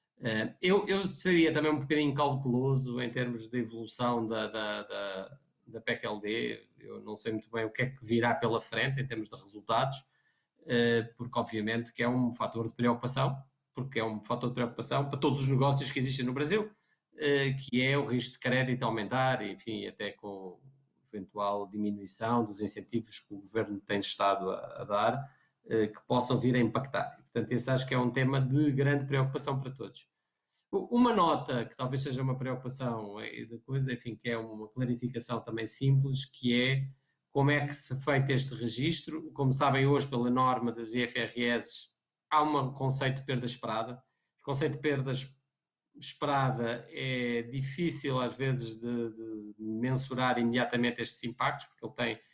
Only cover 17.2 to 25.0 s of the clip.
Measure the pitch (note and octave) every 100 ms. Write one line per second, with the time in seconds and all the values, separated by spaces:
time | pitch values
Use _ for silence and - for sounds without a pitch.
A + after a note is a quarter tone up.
17.2 | C#3+ C#3+ C#3 C3+ - B2 C3 C#3 A2+ B2
18.2 | A#2+ - B2+ B2+ B2+ B2 B2 A2+ G2+ B2+
19.2 | C3 B2+ - F#2+ - G#2+ G2+ - G2+ -
20.2 | G#2 G2 F#2+ F2+ - - _ _ _ G#2+
21.2 | F#2 G#2 G2+ G2+ G2 G#2 G#2 G2+ G2 -
22.2 | A2+ A#2+ A2 G2+ G#2 - F#2+ A#2 A2 -
23.2 | - G2+ G2 A2 G#2 G2+ - G2+ G2 -
24.2 | G2 G2 F#2+ F#2 - - G2 G#2